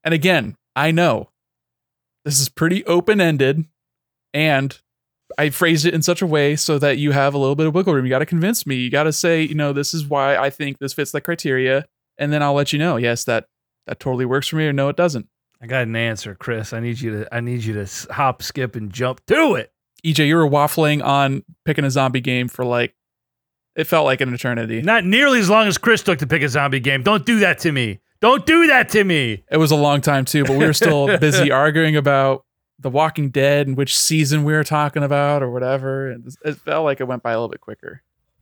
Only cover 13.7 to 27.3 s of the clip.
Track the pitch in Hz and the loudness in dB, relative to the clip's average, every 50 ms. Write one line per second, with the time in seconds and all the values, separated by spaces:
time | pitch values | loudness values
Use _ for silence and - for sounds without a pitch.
13.7 | _ _ _ - - _ - 135 127 123 127 120 131 139 135 - - 156 156 151 | _ _ _ -14 -14 _ -6 -4 -4 -2 -2 -2 -2 -2 -2 -4 -4 -2 -2 -2
14.7 | 139 139 139 143 143 - 175 175 143 120 - _ _ _ _ _ _ _ 120 113 | 0 -2 -2 -2 0 0 0 0 0 -4 -10 _ _ _ _ _ _ _ -10 -6
15.7 | 127 131 123 113 113 113 117 117 110 104 - 107 98 _ - - 117 110 107 - | -4 -2 -2 -2 -2 -2 -2 -2 -4 -6 -10 -14 -16 _ -8 -6 -6 -6 -6 -8
16.7 | 117 113 117 120 117 123 131 113 107 104 107 - 113 120 120 120 123 120 107 110 | -8 -6 -6 -6 -6 -6 -6 -6 -6 -6 -8 -10 -10 -10 -8 -6 -6 -6 -4 -4
17.7 | 107 104 101 98 - - - - - - 143 131 127 _ - - - 139 127 117 | -4 -6 -8 -8 -12 -14 -14 -10 -4 -2 -2 -2 -2 _ -12 -10 -6 -6 -6 -6
18.7 | - 120 107 101 92 123 127 127 127 _ _ - 247 302 330 285 185 127 110 _ | -6 -10 -12 -10 -6 -4 -4 -4 -4 _ _ 0 2 2 4 2 2 -2 -4 _
19.7 | _ _ _ _ _ _ - 165 151 147 151 143 156 170 160 143 139 143 147 151 | _ _ _ _ _ _ -4 -2 0 2 2 4 4 4 4 4 4 2 2 2
20.7 | - 165 156 147 151 147 - 135 139 139 139 135 135 139 - - - _ _ 160 | 2 0 2 2 0 0 0 0 2 2 2 0 0 -4 -8 -14 -20 _ _ -2
21.7 | 147 - 143 139 127 143 135 131 123 131 117 131 127 123 123 120 - - 127 123 | 0 0 0 0 0 0 0 0 0 -2 -2 -2 -2 -2 -4 -4 -6 -6 -4 -2
22.7 | 120 120 120 - _ _ _ _ _ _ _ _ _ _ _ _ _ _ _ _ | 0 0 -2 -2 _ _ _ _ _ _ _ _ _ _ _ _ _ _ _ _
23.7 | _ - 160 - 175 160 147 139 131 127 135 127 123 120 - 127 120 117 113 110 | _ -8 -4 0 0 2 2 2 0 0 -2 -4 -4 -4 -4 -4 -4 -4 -4 -4
24.7 | 113 117 143 190 226 233 175 185 202 247 285 285 262 240 202 175 208 220 220 208 | -6 -2 0 2 2 2 2 2 2 4 4 4 4 2 2 4 4 4 4 2
25.7 | 175 - - 233 226 - - 202 180 135 151 123 151 156 139 143 120 147 143 139 | 0 0 2 0 0 2 2 -2 -2 0 0 -2 0 0 0 0 0 0 0 0
26.7 | 135 135 120 139 139 135 120 196 214 208 139 226 | -2 -2 0 0 -2 0 2 2 0 2 2 2